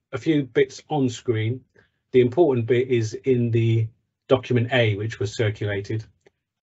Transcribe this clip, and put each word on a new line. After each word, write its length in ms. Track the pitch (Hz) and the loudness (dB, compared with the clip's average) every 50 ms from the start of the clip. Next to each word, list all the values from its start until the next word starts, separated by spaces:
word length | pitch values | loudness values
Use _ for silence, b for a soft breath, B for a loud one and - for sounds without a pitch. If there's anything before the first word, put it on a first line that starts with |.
| _ - | _ -12
a 60 | - 117 | -12 -6
few 260 | - 160 156 147 135 | -2 0 0 0 0
bits 360 | 117 - 147 135 - - - - - | -2 0 0 0 0 -2 -18 -10 -6
on 200 | 156 143 135 120 | -2 -2 0 -2
screen. 520 | 113 - - - 113 110 110 113 131 131 - _ _ b b b b _ _ _ | -2 -6 -4 -2 -2 -2 -2 -4 -4 -6 -10 _ _ b b b b _ _ _
The 80 | - 127 | 4 4
important 460 | 120 120 - 180 175 147 131 120 113 | 4 4 4 2 2 4 2 0 0
bit 220 | 113 127 120 127 131 | 0 0 0 2 0
is 260 | 127 117 110 104 110 | 0 0 0 -2 -6
in 360 | - - 135 127 120 120 117 | -6 -2 0 0 2 0 0
the 380 | 113 117 113 117 113 113 110 110 _ _ _ _ _ _ _ - | 0 0 2 2 2 0 0 -4 _ _ _ _ _ _ _ 2
document 400 | 139 127 - - 127 117 117 117 | 2 2 2 0 0 0 0 0
A, 220 | 131 127 117 107 101 | 2 2 2 2 0
which 240 | 98 107 113 - - | -2 -4 -6 -6 -6
was 160 | 104 98 - | -8 -6 -4
circulated, 680 | - 113 104 104 - 107 104 101 101 104 - 110 107 - - _ _ _ _ _ _ _ _ _ _ | -2 -2 -2 -2 -4 -4 -4 -4 -6 -6 -6 -8 -8 -8 -10 _ _ _ _ _ _ _ _ _ _